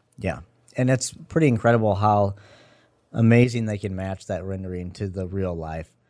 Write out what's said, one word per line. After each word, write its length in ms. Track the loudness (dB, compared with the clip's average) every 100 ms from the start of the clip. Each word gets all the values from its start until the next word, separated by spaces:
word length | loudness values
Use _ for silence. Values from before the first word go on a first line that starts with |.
| _ -8
Yeah, 220 | -6 -6 -12 _ _ -2
and 140 | 2
it's 240 | 0 -2 -12 -4
pretty 200 | 2 2
incredible 480 | 4 4 4 2 2
how 400 | 2 2 2 -4 -16 -20 _ _ _ _ _
amazing 520 | 2 6 6 4 0 -6
they 120 | -6
can 180 | -6 -6
match 300 | -8 -8 -8
that 180 | -8
rendering 480 | -6 -8 -8 -8 -10
to 160 | -8 -6
the 200 | -6 -6
real 280 | -4 -4 -4
life 340 | -8 -10 -12 _